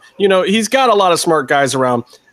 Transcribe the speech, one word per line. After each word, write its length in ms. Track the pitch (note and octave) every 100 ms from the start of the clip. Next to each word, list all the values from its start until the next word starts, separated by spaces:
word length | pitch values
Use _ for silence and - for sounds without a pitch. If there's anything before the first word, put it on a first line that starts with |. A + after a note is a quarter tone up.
| - -
you 100 | G3
know, 140 | F#3+
he's 280 | F3+ G#3+ G#3+
got 200 | C4+ C4
a 60 |
lot 180 | G#3 F#3
of 80 | E3
smart 260 | - D#3 C3
guys 280 | C#3+ C#3
around. 300 | C3 B2+ A#2+ - - _